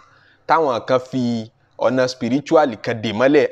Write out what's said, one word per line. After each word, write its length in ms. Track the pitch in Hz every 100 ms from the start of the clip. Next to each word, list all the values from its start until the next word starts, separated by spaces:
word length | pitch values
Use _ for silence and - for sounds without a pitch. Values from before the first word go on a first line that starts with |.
| _ _ _ _ -
táwọn 320 | 156 151 113 -
kan 140 | 127
fi 520 | 123 131 123 117 110 _ _ -
ọ̀nà 300 | 113 127 127
spiritual 680 | - 117 131 143 160 147 107
kan 240 | - 117
dè 80 | 107
mọ́lẹ̀, 340 | 104 131 147 120